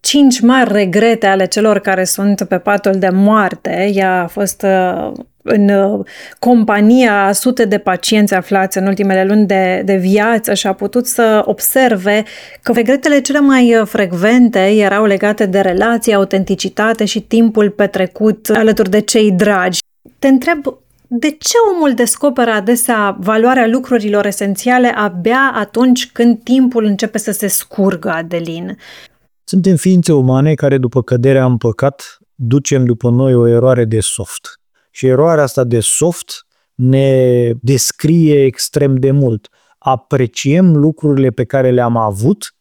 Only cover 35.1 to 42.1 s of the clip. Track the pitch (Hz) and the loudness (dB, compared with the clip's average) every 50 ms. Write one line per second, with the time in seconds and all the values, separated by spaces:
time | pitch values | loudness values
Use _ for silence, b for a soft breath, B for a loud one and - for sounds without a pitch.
35.1 | 127 127 151 165 165 151 147 127 - - 127 120 117 117 107 - - - 147 170 | 2 2 2 2 2 2 0 0 0 -2 -2 0 0 -2 -2 -2 -2 0 -2 -2
36.1 | 170 - - - - - - _ _ _ _ _ _ - 127 127 131 135 135 135 | -2 -4 -10 -16 -16 -18 -18 _ _ _ _ _ _ -2 0 2 2 2 2 2
37.1 | 135 131 127 127 123 123 120 120 117 120 - 117 139 127 - - - _ - 151 | 2 2 2 2 2 2 0 -2 -4 -4 -2 -2 0 0 -2 -4 -8 _ -2 0
38.1 | 165 170 165 156 147 143 139 135 117 - - - - 151 143 139 135 131 127 135 | 2 2 2 2 2 2 2 0 0 -4 -10 -6 -4 -2 0 0 0 0 0 0
39.1 | 135 143 139 127 110 104 _ - _ _ _ _ _ _ _ - 131 123 _ _ | 2 2 0 0 -2 -4 _ -14 _ _ _ _ _ _ _ -4 -4 -4 _ _
40.1 | - 139 131 110 _ - - 139 143 175 190 180 160 147 143 156 151 - - 151 | -2 -2 -2 -2 _ -6 -2 0 2 4 4 4 4 4 2 0 0 -2 -2 -2
41.1 | 143 135 135 127 110 - 123 - - 135 131 127 123 123 120 117 117 117 113 107 | 0 2 0 0 0 -2 -6 -2 -2 0 0 2 2 2 0 0 0 0 -2 -2